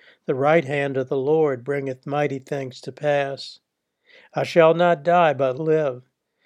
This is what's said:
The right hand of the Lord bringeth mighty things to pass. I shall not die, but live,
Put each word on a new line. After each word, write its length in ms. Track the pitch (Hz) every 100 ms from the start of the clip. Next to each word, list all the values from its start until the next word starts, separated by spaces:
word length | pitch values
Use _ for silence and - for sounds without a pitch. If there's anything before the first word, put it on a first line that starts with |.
| _ _ -
The 80 | 131
right 300 | 143 170 131
hand 320 | 143 139 135
of 120 | 131
the 80 | 139
Lord 480 | 131 160 151 127 127
bringeth 420 | 143 139 131 170
mighty 320 | 143 147 135
things 420 | 131 143 131 127
to 100 | -
pass. 680 | 131 147 143 139 135 - - _ _ _ _ _ - _ -
I 80 |
shall 320 | 131 175 160 165
not 280 | 175 165
die, 300 | 147 175 165
but 260 | 135 135 127
live, 440 | 156 156 147 127 127 _ _ _